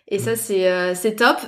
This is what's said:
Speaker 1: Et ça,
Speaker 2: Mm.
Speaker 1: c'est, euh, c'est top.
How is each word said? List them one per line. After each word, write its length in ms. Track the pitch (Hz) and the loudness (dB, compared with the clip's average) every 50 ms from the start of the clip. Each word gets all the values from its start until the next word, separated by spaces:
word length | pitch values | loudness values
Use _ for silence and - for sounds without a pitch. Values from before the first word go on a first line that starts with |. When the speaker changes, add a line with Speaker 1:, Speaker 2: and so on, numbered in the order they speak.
| _ - | _ -6
Speaker 1:
Et 100 | - 196 | -4 -4
ça, 140 | - 226 226 | -2 -2 -4
Speaker 2:
Mm. 40 | 226 | -4
Speaker 1:
c'est, 340 | - - 202 190 185 185 | -4 -2 0 2 2 2
euh, 240 | 180 180 180 180 180 | 2 0 0 -2 -2
c'est 200 | 180 - - 214 | -2 -2 -2 0
top. 220 | 214 240 254 302 - - | 2 2 2 2 0 -4